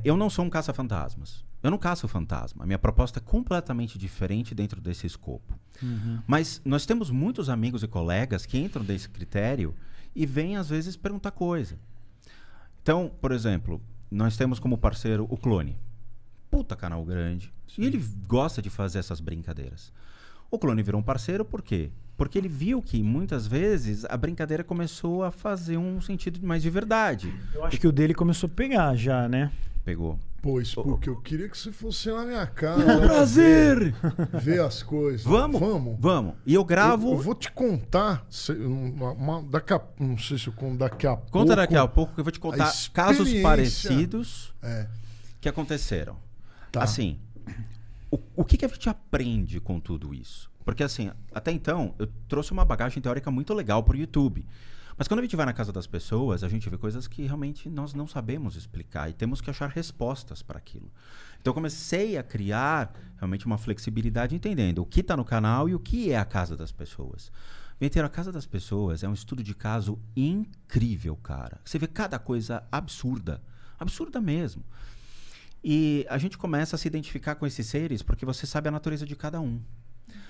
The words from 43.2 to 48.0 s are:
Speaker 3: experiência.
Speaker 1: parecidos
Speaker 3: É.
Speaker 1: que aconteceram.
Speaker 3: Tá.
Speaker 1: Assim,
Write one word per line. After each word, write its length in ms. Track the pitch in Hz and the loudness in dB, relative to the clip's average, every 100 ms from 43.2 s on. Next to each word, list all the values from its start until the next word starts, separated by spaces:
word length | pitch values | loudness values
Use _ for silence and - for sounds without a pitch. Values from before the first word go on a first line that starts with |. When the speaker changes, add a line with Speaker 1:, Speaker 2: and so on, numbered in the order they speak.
| 269 | 6
Speaker 3:
experiência. 160 | 220 | 6
Speaker 1:
parecidos 1120 | 202 - 127 110 202 131 165 110 120 - - - | 8 8 6 2 2 2 2 -2 -6 -8 -10 -8
Speaker 3:
É. 240 | 120 113 107 110 - - - - | -6 -4 -6 -8 -10 -10 -14 -4
Speaker 1:
que 80 | 151 | -2
aconteceram. 680 | 143 294 147 - 87 - - - - - - - | -2 -2 -2 -2 -2 -4 -10 -14 -14 -16 -14 -6
Speaker 3:
Tá. 120 | 120 | 0
Speaker 1:
Assim, 360 | 120 - 95 71 - - - - - - - - | 0 2 0 -2 -8 -14 -12 -10 -10 -12 -14 -14